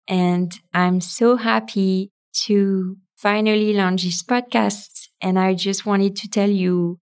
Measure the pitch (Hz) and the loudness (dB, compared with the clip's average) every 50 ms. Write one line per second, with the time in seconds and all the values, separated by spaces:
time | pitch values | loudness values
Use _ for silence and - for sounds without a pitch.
0 | - - 185 185 180 175 180 180 180 175 - - _ _ - 175 180 180 180 185 | -8 -2 0 2 2 2 2 0 -2 -4 -6 -12 _ _ -2 0 2 2 2 0
1 | 175 - - - 233 233 247 240 226 226 220 220 220 220 - 202 190 190 190 185 | -2 -4 -2 2 2 4 2 2 0 0 -2 -2 -2 -4 -2 0 0 0 0 0
2 | 190 196 _ _ _ _ - - - - 208 202 196 196 196 190 185 185 190 - | -4 -6 _ _ _ _ -6 -6 -2 2 2 2 2 2 0 -2 -2 -4 -8 -12
3 | _ _ _ - - 208 208 214 214 220 214 214 214 214 208 202 190 185 185 185 | _ _ _ -4 -2 0 0 2 2 2 2 2 2 2 2 2 2 2 0 0
4 | 180 180 175 - - - 247 247 247 - - 226 214 202 202 - - - - - | -2 -4 -4 -4 -4 -2 -2 -2 -2 -2 0 0 0 0 -2 -4 -10 -12 -16 -18
5 | - - _ - - 185 185 185 185 190 190 175 - 196 196 - - 208 202 196 | -20 -20 _ -6 -2 0 0 2 2 2 0 0 -2 -4 -4 -4 -2 0 0 2
6 | 196 196 196 - - 202 - 220 202 202 202 190 180 180 180 180 175 170 175 - | 2 0 -2 -6 -10 -4 -2 0 2 2 2 2 2 0 0 0 0 -2 -4 -8
7 | _ | _